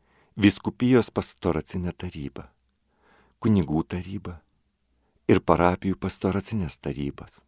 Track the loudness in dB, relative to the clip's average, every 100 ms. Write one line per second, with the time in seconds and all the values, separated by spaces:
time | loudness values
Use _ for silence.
0 | _ _ _ 2 4 4 -2 -2 4 4
1 | 4 -2 -4 -4 -2 -2 -2 -6 -6 -6
2 | -10 -10 -10 -12 -18 _ _ _ _ _
3 | _ _ _ -4 2 2 2 -2 -2 -6
4 | -8 -12 -12 -16 _ _ _ _ _ _
5 | _ _ 0 2 4 4 4 2 -2 -4
6 | -4 -2 -2 -2 -4 -4 -6 -8 -8 -6
7 | -6 -6 -14 -20